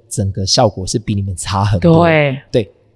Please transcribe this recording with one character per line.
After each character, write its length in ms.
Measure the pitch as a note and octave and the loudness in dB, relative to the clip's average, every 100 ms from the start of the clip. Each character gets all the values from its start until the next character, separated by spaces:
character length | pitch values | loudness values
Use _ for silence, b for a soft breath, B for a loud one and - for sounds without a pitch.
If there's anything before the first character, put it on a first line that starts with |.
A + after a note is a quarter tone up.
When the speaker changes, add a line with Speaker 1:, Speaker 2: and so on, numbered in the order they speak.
| - | -8
Speaker 1:
整 240 | - G2 | -6 -4
个 140 | G2 F#2+ | -4 -2
效 240 | - A2+ | 2 2
果 160 | - F#2 | 0 -6
是 140 | A#2 | -6
比 160 | - G2+ | -2 -4
你 80 | |
们 120 | G2 F2 | -4 -8
差 300 | - F#2+ G2+ | -4 -2 0
很 140 | G#2 | 2
多。 260 | E3+ E3 E3+ | 4 4 4
Speaker 2:
对。 340 | D#3 C#3+ C3 - | 2 0 -4 -4
Speaker 1:
对， 200 | B2+ G#2 _ _ | -4 -4 _ _